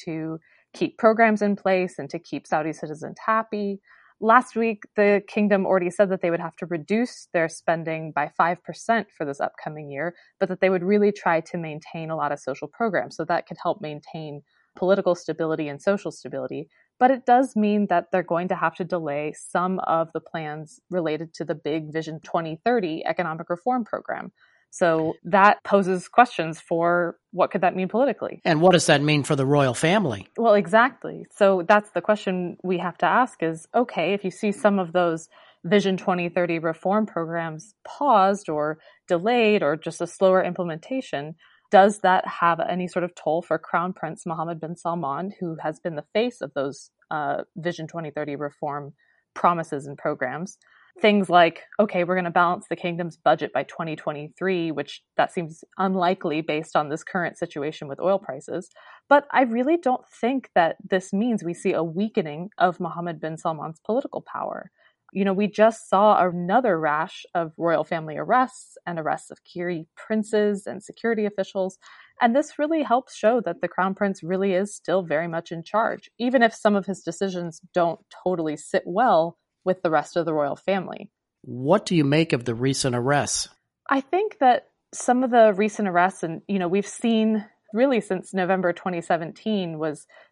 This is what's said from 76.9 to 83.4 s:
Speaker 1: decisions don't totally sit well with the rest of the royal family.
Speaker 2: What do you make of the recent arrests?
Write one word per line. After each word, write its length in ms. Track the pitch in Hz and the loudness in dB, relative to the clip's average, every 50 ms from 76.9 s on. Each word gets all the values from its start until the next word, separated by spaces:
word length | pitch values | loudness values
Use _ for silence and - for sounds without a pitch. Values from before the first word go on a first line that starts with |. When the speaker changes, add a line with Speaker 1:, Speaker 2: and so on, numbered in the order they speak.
| 190 - - | -8 -8 -8
Speaker 1:
decisions 580 | - 170 - 202 196 185 180 175 170 160 - - - _ | -10 -6 -4 -4 -4 -4 -6 -8 -8 -10 -14 -20 -4 _
don't 260 | 180 170 170 165 - _ _ - - - | 0 0 0 0 -4 _ _ -20 -6 -4
totally 340 | 180 180 170 160 156 190 - | -2 -2 -2 -2 -4 -6 -6
sit 260 | - - - 190 - | -8 -4 -4 -4 -2
well 520 | - 175 196 254 247 196 160 165 170 165 _ _ _ _ _ _ | -2 0 2 2 4 4 4 2 2 -4 _ _ _ _ _ _
with 180 | 185 185 185 | -4 -4 0
the 80 | - 170 | 0 2
rest 280 | 156 147 147 - - 175 | 2 2 0 0 -4 -4
of 80 | 165 | -2
the 80 | 160 156 | 0 0
royal 220 | 151 147 139 143 - | 0 0 -2 -4 -6
family. 520 | _ - 196 196 170 - - - - - _ _ _ _ _ _ | _ -2 -2 -2 -2 -6 -12 -14 -16 -20 _ _ _ _ _ _
Speaker 2:
What 440 | - - 120 123 131 143 180 214 - | -16 -14 -10 -6 2 2 2 2 2
do 100 | - 190 | 2 2
you 80 | 165 147 | 2 4
make 300 | 139 147 156 165 160 - | 4 4 2 2 2 0
of 100 | 127 117 | -2 -2
the 100 | 127 117 | -4 -4
recent 400 | 113 127 135 139 - - 135 120 | -2 0 -2 0 0 -2 -2 0
arrests? 540 | 120 120 131 143 143 117 98 - - | 0 0 2 2 0 0 -2 -4 -6